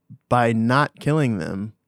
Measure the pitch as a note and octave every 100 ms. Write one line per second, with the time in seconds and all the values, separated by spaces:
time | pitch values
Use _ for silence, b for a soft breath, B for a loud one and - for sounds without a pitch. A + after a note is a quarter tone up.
0 | _ - _ B2 A#2 A2+ A2+ C3 D3+ -
1 | D3 D#3 C3 G2+ E2 F#2+ G#2+ -